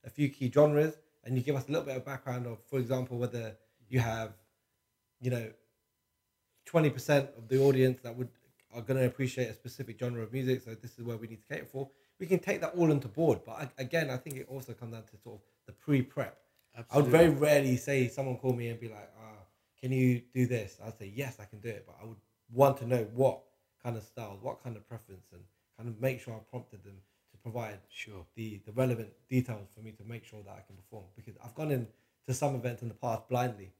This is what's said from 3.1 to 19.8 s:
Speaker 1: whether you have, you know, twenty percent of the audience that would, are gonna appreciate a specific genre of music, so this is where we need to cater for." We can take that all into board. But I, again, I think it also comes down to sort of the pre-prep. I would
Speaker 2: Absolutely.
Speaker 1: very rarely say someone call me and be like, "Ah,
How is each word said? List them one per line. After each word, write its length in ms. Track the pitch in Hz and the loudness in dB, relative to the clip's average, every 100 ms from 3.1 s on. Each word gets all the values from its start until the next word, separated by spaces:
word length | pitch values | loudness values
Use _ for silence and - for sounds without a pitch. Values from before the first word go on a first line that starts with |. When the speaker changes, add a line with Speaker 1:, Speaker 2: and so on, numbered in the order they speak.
| 120 | -4
Speaker 1:
whether 360 | 120 117 110 104 _ _ _ | -4 -4 -10 -14 _ _ _
you 120 | 127 | 0
have, 320 | 117 113 110 - _ _ _ _ _ _ _ _ | 2 -2 -8 -12 _ _ _ _ _ _ _ _
you 100 | 123 | -2
know, 220 | 123 110 - _ _ _ _ _ _ _ _ _ _ | -2 -4 -14 _ _ _ _ _ _ _ _ _ _
twenty 260 | - 165 151 | 0 2 2
percent 380 | 127 - 143 135 - | 0 2 2 2 -12
of 100 | 113 | 0
the 100 | 131 | 4
audience 400 | 139 131 131 127 | 6 6 4 2
that 140 | 120 117 | -8 -8
would, 120 | 123 _ _ _ _ | -10 _ _ _ _
are 80 | 120 | -12
gonna 220 | 117 131 | -2 2
appreciate 440 | 123 - 127 131 120 | 2 0 -4 -2 -6
a 60 | |
specific 420 | 104 120 - 120 107 | -6 -14 -12 -14 -8
genre 240 | 123 120 | -6 -6
of 100 | 107 | -6
music, 300 | 127 127 123 | -4 0 -2
so 120 | 113 | -4
this 240 | 110 120 - | -14 -16 -12
is 60 | |
where 120 | 117 113 | -10 -8
we 120 | 113 | -10
need 120 | 110 _ | -16 _
to 60 | |
cater 120 | 156 151 | -10 -10
for." 220 | 135 135 _ _ _ | -10 -10 _ _ _
We 80 | 180 | 0
can 140 | 185 | 0
take 200 | - - | 0 -2
that 120 | 160 | -2
all 160 | 175 165 | 2 4
into 160 | 143 110 | 4 0
board. 340 | 120 160 110 - | 0 2 2 -4
But 60 | |
I, 180 | 113 - - | -12 -12 -10
again, 320 | 127 165 135 | -4 -2 -2
I 60 | 127 | -6
think 200 | 156 131 | -10 -14
it 100 | - | -12
also 240 | 135 123 | -12 -12
comes 200 | 110 117 | -14 -12
down 120 | 113 | -14
to 120 | 110 104 | -18 -20
sort 140 | 117 107 | -20 -20
of 40 | _ _ - | _ _ -20
the 60 | |
pre-prep. 640 | - - 139 127 - 127 - _ _ _ | -14 2 2 2 -6 -8 -10 _ _ _
I 60 | 117 - 143 | -18 2 4
would 100 | 135 | 8
Speaker 2:
Absolutely. 40 | |
Speaker 1:
very 180 | 156 170 | 8 8
rarely 460 | 139 151 147 135 123 | 8 6 6 6 2
say 320 | - 139 123 | 2 2 2
someone 280 | - 135 120 | 0 -4 -2
call 160 | 131 | -2
me 160 | 120 117 | -2 -4
and 100 | 117 | -8
be 100 | 117 | -12
like, 220 | 104 - 107 | -14 -18 -20
"Ah, 220 | 110 104 95 _ _ _ | -20 -20 -20 _ _ _